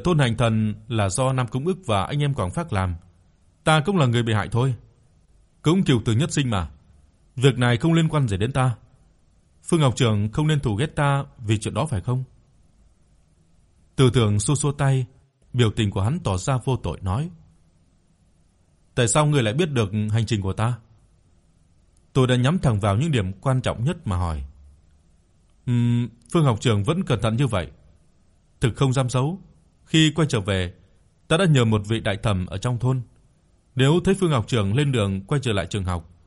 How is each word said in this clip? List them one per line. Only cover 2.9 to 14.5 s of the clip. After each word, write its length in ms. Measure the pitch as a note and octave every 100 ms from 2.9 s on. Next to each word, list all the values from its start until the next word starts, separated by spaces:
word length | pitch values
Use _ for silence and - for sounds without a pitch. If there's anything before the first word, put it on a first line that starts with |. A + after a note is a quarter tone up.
| E2+ - _ _ _ _ _
Ta 160 | D#3+ D#3 D#3
cũng 100 | F#3+
là 100 | B2+
người 160 | A#2+
bị 100 | A#2
hại 160 | G#2+ F2
thôi. 260 | A#2 C3+ B2 - _ _ _ _ _ _ _
Cũng 200 | D3 F#3+
cừu 180 | F#3 A#2+
từ 80 | A#2
nhất 200 | A2+ E3
sinh 180 | D3+ B2+
mà. 200 | G2+ D#2 - _ - _ _ _ -
Việc 220 | C3+ B2+
này 180 | B2 A#2+
không 160 | D#3+
liên 160 | E3 D#3+
quan 200 | D3+ B2+
gì 80 | F#2+
đến 160 | A#2
ta. 240 | C3+ B2+ A2+ - _ _ _ _ _ _ _
Phương 180 | - E3+
học 160 | C#3 G#2+
trưởng 360 | A#2+ G#2 G#2+
không 140 | D3+ D3+
nên 140 | D3+
thù 140 | B2+
ghét 220 | G2+ D#3+ -
ta 280 | C#3+ C#3 - -
vì 200 | G#2+ G#2+
chuyện 160 | -
đó 120 | G2 D#3
phải 140 | A#2
không?" 240 | G#2 B2+ B2+ - _ _ _ _ _ _ _ _ _ _ _ _ _ _ _ -
Từ 140 | B2+
Thường 300 | B2 G#2+ G#2
xua 140 | B2+